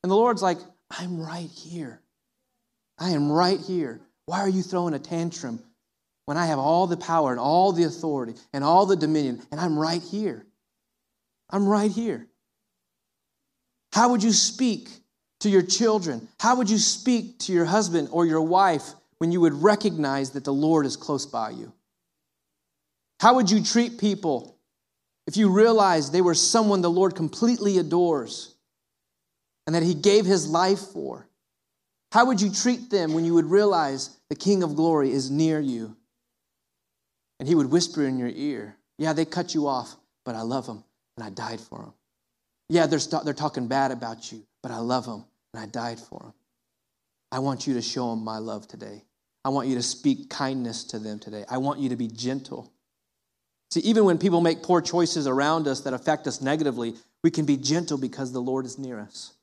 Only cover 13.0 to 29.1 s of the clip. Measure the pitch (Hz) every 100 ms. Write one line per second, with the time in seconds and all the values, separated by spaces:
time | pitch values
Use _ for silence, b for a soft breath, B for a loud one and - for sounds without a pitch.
13 | _ _ _ _ _ _ _ _ _ 202
14 | 233 247 220 202 - - 254 208 - -
15 | _ _ _ _ 208 196 180 - 233 214
16 | 170 117 - _ 226 254 208 220 - -
17 | - 240 - - - 180 165 202 190 165
18 | 139 170 170 160 160 185 196 151 - -
19 | _ _ 165 175 170 143 185 208 214 160
20 | 147 139 135 139 143 139 156 160 139 -
21 | - 143 - 117 110 120 113 _ _ _
22 | _ _ _ _ _ _ _ _ _ _
23 | _ _ 220 254 196 214 220 233 233 -
24 | 208 190 170 127 - _ _ _ _ _
25 | _ _ - 190 208 190 226 226 196 165
26 | 139 170 180 160 - 226 214 196 175 175
27 | 190 180 156 - 233 240 202 185 160 170
28 | 175 147 110 - - _ _ _ _ _
29 | _